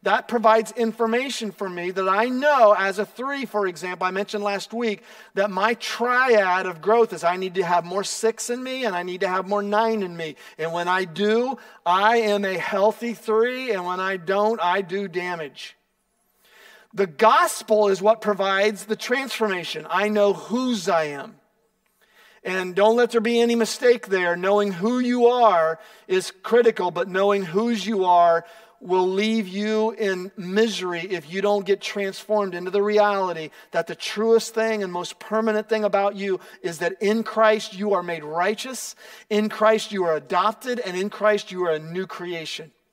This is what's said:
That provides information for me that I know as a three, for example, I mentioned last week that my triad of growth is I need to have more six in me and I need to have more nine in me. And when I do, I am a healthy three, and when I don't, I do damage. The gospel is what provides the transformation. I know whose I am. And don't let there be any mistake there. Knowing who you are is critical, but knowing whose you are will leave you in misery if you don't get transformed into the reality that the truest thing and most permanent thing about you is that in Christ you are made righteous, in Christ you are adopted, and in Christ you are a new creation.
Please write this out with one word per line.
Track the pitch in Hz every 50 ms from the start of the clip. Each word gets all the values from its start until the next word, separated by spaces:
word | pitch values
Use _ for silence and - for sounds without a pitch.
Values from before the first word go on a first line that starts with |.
That | _ 202 196 240 233 -
provides | 226 240 220 226 220 226 226 -
information | - - 233 226 220 - 240 226 220 240 262 277 240 - 226 208
for | 175 - 202 190
me | 180 175 175 180
that | 190 190 190 190
I | 190 196 226
know | 254 254 254 277 294 294 269 233 208 208
as | 185 190 196 185 190
a | 208
three, | - - - 254 269 277 277 262
for | - - 208 202 190
example, | 175 156 160 185 180 175 190 185
I |
mentioned | 185 190 208 202 - 214 202
last | 208 202 196 - - -
week | 233 240 233 208 196 - - - - - - _
that | 196 196 208
my | 190 190 196 220 240
triad | 220 - - - - 233 247 247 247 262 262 240 214 196 185 180 185 185
of | 185 180 165
growth | 156 185 220 233 226 220 196
is | 165 160
I | 170 175
need | 185 190 190 175
to | 185 185
have | 170 175 175 170
more | 175 180 196 202
six | - - - - 220 226 226 - -
in | 240 247 254
me | 262 262 262 262
and | 226 185
I | 175 175
need | 180 180 185
to | 196 190
have | 185 185 190 185
more | 202 202
nine | 202 202 202 208 226 226 226 220
in | 196 180 170 170
me. | 165 156 143 - - - - -
And | 156 165 165
when | 170 175 175
I | 180 185 190
do, | 175 156 160 202 208 214 233 247 254 269 - - - - - _
I | 170 175 185 202 214 233 240
am | 226 214 208 202 202
a | 196 190 175
healthy | 160 - - 196 196 220 220 - 233 233 226
three, | - - - 214 220 226 247 254 254 262 254 214
and | 190 180
when | 180 180 185
I | 190 190 190 190
don't, | 170 156 190 202 208 214 233 226
I | 165 175 175 196
do | 202 165 175 196 202 190
damage. | 165 180 180 180 180 170 160 139 _ - - - - _ _ _ _ _ _ _ _ _ _ _ _ _ _ _ _ - - - - - _ _ _
The | 180 202
gospel | 185 151 _ 226 220 254 311 349 330 - - - - 220 208 208 202
is | 196 185
what | 190 208 226 220
provides | - 208 208 196 196 196 190 190 202 214 220 185 -
the | 208 220
transformation. | 214 - - 240 277 269 240 - - 226 214 190 180 170 - - 156 156 -
I | 160 180 202 214
know | 214 208 202 202 196
whose | 170 - - 190 247 254 254 247 208 165 185
I | 185 165 160
am. | 151 143 143 135 226 - _ _ _ _ _ _ _ _ _ _ _ _ _ _ _ _ _ _ - _ _
And | _ 190 185 190 185 180 180
don't | 180 196 214 226
let | 240 240 233
there | - 233
be | 214 240 233 233
any | 233 233 233
mistake | 233 226 208 - - 277 240 240 240 - -
there. | 190 185 180 175 175 175
Knowing | 180 196 202 208 208 202
who | 190 170 185 226 247 254
you | 254 240 240 247 240 240
are | 247 247 240 220 190 170 160 160 160 160 - - - - _ -
is | 185 185 180 - - _
critical, | _ - 220 240 240 233 - - 190 180
but | 165 185 175 202
knowing | 180 185 196 202 202 202 190
whose | 170 160 196 226 240 240 214 180
you | 202 226 196 190
are | 180 175 175 175 170 170 170 165 - - - - _ _ _
will | - 180 185 185 185 185
leave | 185 190 208 214 226 226 214
you | 180 180 196 208 214 220 214 214 220
in | 233 220 226 196 190 185 180 196 _ -
misery | 175 175 185 208 226 233 196 180 185 180 175 170
if | 170 190 190 175 156 147
you | 170 190
don't | 190 202 208 208 196
get | 202 196 196
transformed | - - - 208 202 196 190 - - - 214 214 202 196 175
into | 175 180 185
the | 185 202
reality | 202 208 208 208 208 208 202 196 190 185 175 160 160 147 - - - _
that | - 170 165 -
the | 175
truest | - - - - 208 214 226 226 226 220 - -
thing | 226 220 226 220 214 202
and | 185
most | 175 175 175 - - _
permanent | - - 208 220 226 226 214 214 214 214
thing | 226 220 214
about | 202 196 196 196 202 208
you | 196 196 202 190 180 - - - -
is | - 180 170 151
that | 175 170 - _
in | 220 196 214 226 220
Christ | - - 220 220 214 220 220 208 - 196
you | 185 202 214 202
are | 185
made | 175 175 170 165 151
righteous, | 147 156 165 175 196 220 214 - 262 262 220 - - - _ - - - - - _
in | 208 208 214 214
Christ | - - 220 214 220 220 - -
you | 208 196 185
are | 170 160
adopted, | 151 143 - 185 180 185 208 220 - - 254 247 220
and | - 190 180
in | 180 190 208
Christ | - - 202 214 214 208 208 -
you | 185 185 180
are | 175
a | 160 156
new | 156 160 170 180 190 180
creation. | - - 175 175 175 165 160 151 - - 170 156 _ _ _ _